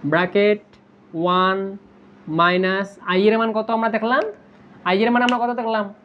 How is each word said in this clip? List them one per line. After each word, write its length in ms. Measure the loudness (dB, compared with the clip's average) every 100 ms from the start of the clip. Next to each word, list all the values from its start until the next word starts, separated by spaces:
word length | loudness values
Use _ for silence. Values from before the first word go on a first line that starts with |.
| 0
ব্র্যাকেট 560 | 0 0 2 2 0 -4 -20 _ -20 -14 -4
ওয়ান 540 | 0 2 2 0 -6 -10 -18 -20 -20 -20 -8
মাইনাস 720 | 0 2 2 0 -2 -4 -10 -2
আই 220 | 2 4
এর 100 | 2
মান 140 | 0
কত 180 | -2 -2
আমরা 180 | -2 0
দেখলাম? 340 | -2 0 0 -2 -10 -20 -20 -20 -8
আই 180 | -2 0
এর 80 | 2
মান 120 | 2
আমরা 160 | 2 0
কত 140 | -2 -4
দেখলাম? 380 | -4 -4 -4 -12